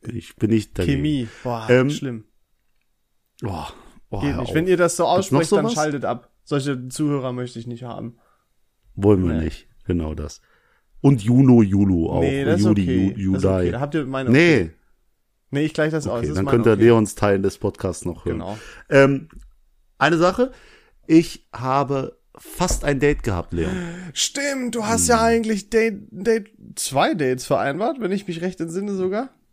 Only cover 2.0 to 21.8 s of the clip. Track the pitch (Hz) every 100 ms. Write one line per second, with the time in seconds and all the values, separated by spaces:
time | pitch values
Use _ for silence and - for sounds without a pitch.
2 | 139 117 - _ _ _ _ _ _ _
3 | _ _ _ _ - 78 76 - - -
4 | _ 101 143 - - - 175 175 175 170
5 | 170 180 190 190 160 208 220 233 151 143
6 | 113 117 _ _ _ 147 139 135 127 -
7 | 151 143 127 123 123 120 117 120 123 104
8 | 113 - _ _ _ _ _ _ _ -
9 | 98 101 90 80 78 - _ _ - 87
10 | 78 78 76 - _ _ _ _ _ -
11 | 139 139 101 123 135 120 104 98 98 90
12 | 82 82 85 139 139 95 101 104 90 95
13 | 95 98 95 92 95 95 90 107 143 160
14 | 131 135 127 127 170 143 82 - _ _
15 | _ _ _ _ _ 139 151 - 156 156
16 | 143 120 76 76 95 123 117 107 113 113
17 | 107 - 104 98 98 - 101 - 95 87
18 | - 85 - - 92 110 - - - 143
19 | 139 139 156 - - _ _ _ _ _
20 | 139 165 175 185 254 - _ - _ _
21 | - 160 165 - _ - 127 135